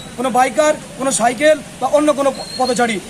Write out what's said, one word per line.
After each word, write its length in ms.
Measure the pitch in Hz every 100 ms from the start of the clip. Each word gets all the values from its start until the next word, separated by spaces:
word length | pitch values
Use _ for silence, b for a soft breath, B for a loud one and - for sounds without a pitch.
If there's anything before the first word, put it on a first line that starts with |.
| - -
কোনো 140 | 254
বাইকার, 440 | 233 262 220 302 - - -
কোনো 120 | 269
সাইকেল 480 | - 233 240 302 302 - -
বা 80 | 254
অন্য 240 | 285 302
কোনো 180 | 269 277
প-, 140 | 269 - -
পথচারী। 420 | 247 233 240 196 -